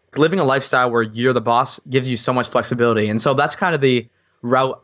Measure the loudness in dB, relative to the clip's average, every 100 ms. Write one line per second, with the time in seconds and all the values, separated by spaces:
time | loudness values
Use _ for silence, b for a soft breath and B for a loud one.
0 | _ 0 0 2 0 0 0 0 2 0
1 | -2 0 0 2 2 2 0 -6 -4 -4
2 | -2 -2 -2 -2 0 -2 -2 0 2 2
3 | 0 0 0 0 0 -2 -2 0 2 0
4 | -2 _ _ _ -2 0 0 -2